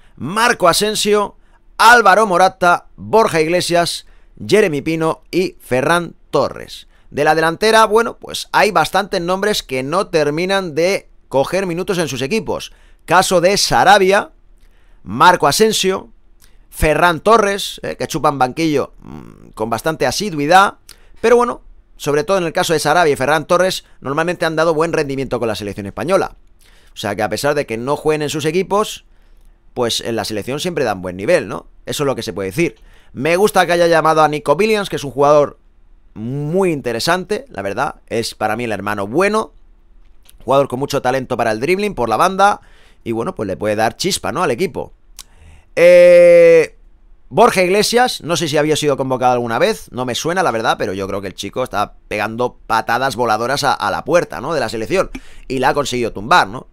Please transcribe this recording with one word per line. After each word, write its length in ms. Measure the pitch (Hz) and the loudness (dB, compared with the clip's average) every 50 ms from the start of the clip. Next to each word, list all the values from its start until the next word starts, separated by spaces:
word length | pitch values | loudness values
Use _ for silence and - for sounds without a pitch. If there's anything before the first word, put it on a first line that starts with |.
| - - - | -20 -20 -16
Marco 500 | 131 151 180 196 220 240 240 226 - 180 | -12 -10 -6 -2 0 0 0 0 2 2
Asensio, 680 | 170 156 - 208 214 208 190 - 208 202 208 202 - - _ _ _ _ _ _ _ - - | 2 2 2 0 -2 -2 -2 0 0 0 0 -2 -4 -10 _ _ _ _ _ _ _ 0 4
Álvaro 480 | 202 226 240 240 214 196 185 208 226 | 6 6 6 6 6 6 6 4 4
Morata, 580 | 202 175 170 185 190 - - 185 175 175 - - - _ | 2 4 4 4 2 2 2 2 2 2 0 -2 -8 _
Borja 460 | - 190 208 - 220 220 196 151 160 | -18 -6 0 2 2 2 2 2 0
Iglesias, 640 | 156 160 175 180 - - 170 170 170 - - - - - - - - _ - - 101 | 0 0 0 -2 0 0 0 0 0 0 -4 -10 -14 -18 -20 -20 -20 _ -20 -12 -4
Jeremy 380 | 107 180 214 208 180 147 139 - | 2 2 4 4 2 0 -4 -4
Pino 400 | 156 165 160 160 160 - - _ - | -4 -4 -2 -2 -4 -4 -6 _ -6
y 240 | - 170 190 - - - | -4 -2 -2 -4 -6 -10
Ferran 540 | - - 123 127 131 151 170 175 170 165 - _ _ _ | -8 -4 -2 0 0 0 0 0 -2 -6 -12 _ _ _
Torres. 580 | - 143 120 90 - 57 57 - - - - _ _ _ _ - | -2 -2 -2 -2 -4 -10 -18 -18 -20 -20 -20 _ _ _ _ -10
De 140 | - 120 147 | -4 -2 0
la 100 | 156 151 | 2 2
delantera, 520 | 160 160 165 165 - 214 220 220 220 220 | 2 0 -2 -2 0 0 2 4 4 4
bueno, 320 | 208 208 233 226 247 - _ | 4 2 0 0 -2 -6 _
pues 300 | - - - - - - | -14 -12 -12 -12 -8 -2
hay 180 | - 160 190 214 | 0 2 2 2
bastantes 520 | 180 165 151 - - 185 208 - 202 185 | 2 0 0 0 -2 -4 -2 -2 -4 -4
nombres 420 | 170 175 185 190 202 214 208 - - | -2 -2 -4 -2 -2 -2 -4 -4 -6
que 180 | - 135 127 | -6 -6 -6
no 280 | 131 139 165 190 208 185 | -4 -2 -2 -2 -2 0
terminan 680 | 175 156 147 147 147 165 180 185 196 196 190 170 139 | 0 0 0 0 -2 -2 -2 -2 -2 -2 -4 -4 -2
de 340 | 151 170 185 196 147 - _ _ - - | -2 0 0 -2 -4 -6 _ _ -20 -10
coger 380 | - - 135 135 - 175 190 196 | -4 -2 -2 0 0 -2 -4 -2
minutos 320 | 180 165 170 190 208 190 | -4 -4 -6 -4 -4 -2
en 100 | 180 165 | -2 -4
sus 140 | 135 135 117 | -4 -4 -6
equipos. 500 | 135 143 214 220 151 110 92 - - - - _ - - - _ - | -6 -4 -4 -4 -4 -4 -8 -8 -10 -14 -20 _ -20 -20 -20 _ -2
Caso 360 | - 160 185 185 - 185 175 | 2 2 2 4 4 2 2
de 160 | 160 190 202 | 2 2 2
Sarabia, 720 | - - - 147 117 135 175 202 202 190 185 196 - - - _ _ _ _ - - - - _ _ _ - - - | 2 0 2 2 4 6 6 6 6 6 4 2 0 0 -4 _ _ _ _ -20 -20 -20 -20 _ _ _ -20 -20 -20
Marco 460 | - - 101 123 160 180 175 160 160 | -14 -6 0 4 4 4 4 4 2
Asensio, 640 | 143 - - 220 220 208 - - 190 190 202 - - - _ _ - - _ - - - - - _ | 2 2 2 2 2 2 0 -2 -2 -2 -4 -8 -14 -20 _ _ -20 -20 _ -20 -20 -20 -20 -20 _
Ferran 520 | - - 165 156 147 156 175 180 165 147 | -6 -2 0 2 2 4 2 2 2 2
Torres, 580 | - 208 226 220 202 196 196 190 - - - - | 4 4 4 4 4 2 -2 -4 -8 -10 -10 -10
eh, 140 | - 143 160 | -10 -10 -8
que 100 | - 131 | -8 -8
chupan 320 | - - 151 131 151 143 | -6 -4 -2 0 0 0
banquillo, 560 | 135 131 127 117 160 165 160 147 127 101 - - - | 0 -2 -2 -2 -2 -2 0 0 0 -2 -4 -8 -20
mm, 500 | - 57 71 76 58 57 52 50 55 60 - | -20 -18 -18 -18 -18 -20 -20 -20 -20 -14 -8
con 120 | - 110 | -6 -6
bastante 380 | 113 113 117 - 165 160 - 151 | -4 -4 -4 -4 -4 -4 -2 -2
asiduidad, 720 | 127 - - 196 208 160 147 143 151 180 190 196 220 - _ _ - - - - - - - | -2 -2 -4 -6 -6 -4 -2 2 4 6 6 6 4 0 _ _ -20 -20 -20 -20 -20 -8 -2
pero 140 | - 226 240 | 2 4 4
bueno, 260 | 240 240 240 262 - - - - - _ _ - | 4 2 0 -4 -10 -14 -20 -20 -20 _ _ -16
sobre 280 | - - 143 143 151 147 | -8 -4 -2 -2 -2 0
todo 140 | 190 196 | 0 -2
en 60 | 190 175 | -2 -2
el 100 | 160 - | -2 -2
caso 200 | 180 180 - 165 | -2 -2 0 -2
de 60 | 147 | 0
Sarabia 340 | - 147 156 180 175 151 139 | 0 2 2 4 4 2 2
y 20 | |
Ferran 320 | - - 143 151 160 139 | 0 0 0 0 0 0
Torres, 360 | - 175 175 185 185 - - - _ - - | 0 0 2 2 0 -2 -6 -10 _ -20 -14
normalmente 460 | - 127 143 156 165 175 170 - 175 | -10 -6 -4 -2 -2 -2 -2 -2 -4
han 100 | 160 160 | -2 0
dado 200 | 156 160 170 160 | 0 0 0 2
buen 180 | 147 165 165 160 | 0 0 0 0
rendimiento 460 | 156 147 139 135 135 135 110 - 113 | -2 -2 -2 -4 -6 -6 -6 -6 -4
con 80 | 117 | -4
la 80 | 113 104 | -4 -6
selección 320 | - 107 101 95 107 101 | -6 -8 -10 -10 -10 -12
española. 480 | 98 - - 117 160 196 180 117 - - - - - _ _ _ _ _ _ _ _ - | -10 -10 -8 -2 0 0 0 0 -2 -8 -16 -20 -20 _ _ _ _ _ _ _ _ -14
O 40 | |
sea 180 | - - 101 104 | -10 -8 -6 -4
que 80 | 92 107 | -2 -4
a 60 | 104 | -4
pesar 260 | 107 104 - 143 143 | -2 -2 -2 -2 0
de 100 | 147 139 | -2 -2
que 120 | - 113 | -4 -6
no 180 | 113 120 135 147 | -6 -4 -4 -4
jueguen 260 | - - 156 156 151 | -2 -2 -2 -2 -2
en 80 | 151 139 | -2 -6
sus 160 | - 160 139 | -6 -4 -4
equipos, 600 | 156 156 180 185 - 190 208 214 - - - _ _ _ _ _ _ - - - - _ _ _ - - | -2 -2 -2 -2 -2 -2 -2 -2 -4 -6 -16 _ _ _ _ _ _ -20 -20 -20 -20 _ _ _ -12 -6
pues 280 | 127 120 113 - - | -4 -4 -2 -4 -4
en 140 | - 117 113 | -6 -6 -6
la 80 | 110 98 | -6 -6
selección 360 | - 110 101 95 120 135 151 | -6 -6 -8 -8 -6 -8 -6
siempre 240 | 151 180 170 151 131 | -6 -6 -4 -4 -2
dan 180 | 110 101 92 | -4 -4 -6
buen 160 | 90 90 90 | -8 -10 -10
nivel, 300 | 92 101 123 117 - 107 | -6 -2 0 0 0 0
¿no? 180 | 98 143 - - - - - - | -4 -10 -12 -14 -16 -20 -16 -12
Eso 160 | - 131 - 147 | -10 -6 -4 -4
es 20 | |
lo 100 | 139 123 | -4 -4
que 60 | 113 | -4
se 120 | 107 113 82 | -6 -10 -8
puede 160 | 101 95 95 | -8 -8 -6
decir. 260 | - 135 170 139 - _ - - - - - - | -4 -2 -4 -4 -4 _ -20 -20 -20 -20 -20 -18
Me 260 | - 117 131 160 170 | -10 -6 -2 -2 0
gusta 280 | 180 208 208 - 190 180 | 2 2 2 2 2 0
que 60 | 156 | 2
haya 160 | 175 175 170 | 2 2 2
llamado 340 | 170 165 160 151 160 156 156 | 2 2 2 2 2 4 4
a 60 | 156 | 2
Nico 260 | 147 151 147 - 147 151 | 2 0 -2 0 0 0
Williams, 360 | 170 214 220 214 208 196 - | 2 2 0 0 0 -2 -6
que 80 | 160 | -8
es 60 | 143 135 | -8 -8
un 80 | 135 | -6
jugador 460 | 113 135 143 143 151 147 143 101 - _ _ _ _ _ _ - - _ _ - - | -2 2 4 4 6 4 4 2 -2 _ _ _ _ _ _ -20 -20 _ _ -20 -16
muy 580 | 98 110 120 135 143 147 147 170 190 196 175 | -12 -10 -8 -8 -6 -6 -4 -2 0 0 0
interesante, 760 | 156 139 120 120 113 117 - 165 170 185 180 185 214 - - - | -2 -4 -4 -6 -6 -4 -2 -2 -2 -2 -2 -6 -8 -8 -8 -12
la 140 | - 98 98 | -12 -8 -8
verdad. 320 | 101 98 117 139 - - - _ | -6 -4 -4 -6 -6 -8 -12 _
Es 300 | - 101 117 113 - - | -8 -6 -6 -6 -6 -6
para 200 | - 107 107 107 | -4 -4 -4 -4
mí 100 | 120 120 | -4 -4
el 60 | 113 | -6
hermano 360 | 107 95 98 104 104 101 98 | -6 -6 -6 -6 -6 -6 -6
bueno, 440 | 104 120 170 196 202 214 220 - - - - - - - _ _ _ - - - - - - - - - - - | -4 -2 0 0 0 0 -2 -4 -6 -10 -20 -20 -20 -20 _ _ _ -20 -20 -20 -20 -20 -20 -20 -20 -20 -10 -4
jugador 220 | 113 135 139 139 | 0 2 2 2
con 100 | - 127 | 0 -2
mucho 240 | 127 143 - - 131 | -6 -6 -4 -4 -2
talento 360 | - 127 127 131 127 - 127 | -2 -2 -2 -2 -4 -4 -4
para 140 | 107 117 113 | -2 -2 -2
el 80 | 110 110 | -2 -2
dribbling, 360 | 123 160 185 196 208 202 175 | -2 -2 -2 -2 -2 -4 -4
por 120 | 127 120 | -4 -2
la 100 | 110 107 | -2 0
banda, 440 | 120 165 185 190 190 196 208 202 - - - - - - - - _ - | 0 0 0 2 2 2 2 0 -2 -8 -20 -20 -20 -20 -20 -20 _ -8
y 100 | 113 113 | -6 -6
bueno, 200 | 110 110 - - | -6 -6 -6 -6
pues 140 | - 113 | -8 -6
le 100 | 95 90 | -8 -6
puede 180 | - 101 107 104 | -4 -4 -4 -2
dar 220 | 107 110 113 - | 0 -2 -2 -2
chispa, 340 | - - 196 196 - - 90 | -4 -6 -6 -6 -6 -6 -6
¿no?, 120 | 110 160 185 | -4 -2 -2
al 80 | 147 | -2
equipo. 420 | 120 110 190 156 120 85 - - - _ _ - - - - _ _ - - - - - - _ - 151 | -2 -2 -4 -6 -6 -8 -12 -12 -16 _ _ -20 -20 -20 -20 _ _ -20 -20 -20 -20 -20 -18 _ 0 4
Eh, 960 | 170 175 180 175 175 175 175 175 175 175 175 170 170 165 165 160 147 - - - - - _ _ _ - - _ - - | 6 8 10 10 10 10 10 10 10 10 10 8 8 8 8 6 4 2 -4 -18 -20 -20 _ _ _ -20 -20 _ -14 -4
Borja 320 | 127 170 226 165 - 190 | 2 4 4 4 4 2
Iglesias, 600 | 180 175 190 214 196 - 226 240 254 247 - - | 0 2 2 0 0 0 2 0 0 0 -2 -6
no 140 | - 139 127 | -6 -6 -4
sé 120 | 123 170 | -4 -4
si 100 | 143 147 | -2 0
había 180 | 151 147 156 147 | 0 0 0 0
sido 220 | - 151 147 135 | 0 0 -2 -2
convocado 360 | 131 135 131 127 120 127 127 123 | -2 -2 -4 -2 0 0 2 2
alguna 260 | 123 120 117 113 127 | 0 -2 -2 0 0
vez, 320 | 170 214 208 - - - | 0 0 0 -2 -8 -12
no 140 | - 120 127 | -8 -8 -6
me 100 | 123 113 | -6 -6
suena, 260 | - - 160 175 190 | -6 -4 -4 -2 -2
la 80 | 175 135 | -2 -2
verdad, 260 | 113 113 113 135 165 - | -2 -2 -2 -2 -2 -2
pero 140 | 131 104 95 | -4 -6 -6
yo 140 | 98 95 | -6 -6
creo 140 | 95 98 101 | -6 -6 -8
que 60 | 98 | -8
el 80 | 95 - | -10 -12
chico 280 | - 101 98 - 123 127 | -12 -12 -10 -6 -6 -6
está 300 | - - 101 101 - - - _ | -4 -4 -4 -4 -6 -8 -18 _
pegando 500 | - 101 104 104 110 110 117 123 120 - - - | -8 -6 -6 -6 -4 -4 -4 -4 -6 -6 -8 -6
patadas 500 | - 113 110 - - 113 120 135 135 104 | -2 -2 -2 0 0 -2 -2 -2 -2 -2
voladoras 480 | 113 123 117 107 107 117 120 139 139 135 | -2 -2 0 0 -2 -2 -4 -4 -2 -2
a, 100 | 127 107 | -2 -2
a 180 | - - 101 | -2 -2 -4
la 120 | 87 82 - | -4 -4 -2
puerta, 380 | 127 170 170 160 - - 82 | 0 0 0 0 -2 -8 -10
¿no?, 140 | 120 151 170 | -8 -6 -4
de 40 | 139 | -4
la 100 | 117 110 | -4 -4
selección, 420 | 113 110 110 - 165 190 143 - - 262 - - - - - | -6 -8 -6 -4 -2 -2 -2 -4 -6 -14 -16 -16 -20 -16 -10
y 120 | - 131 131 | -8 -4 -2
la 100 | 127 143 | 0 0
ha 40 | 147 | 0
conseguido 380 | 143 139 - 165 127 113 101 - | 0 -4 -4 -4 -4 -4 -4 -6
tumbar, 340 | 101 101 127 180 170 123 | -6 -2 2 2 2 2
¿no? 180 | 95 113 131 - _ | 0 -4 -14 -16 _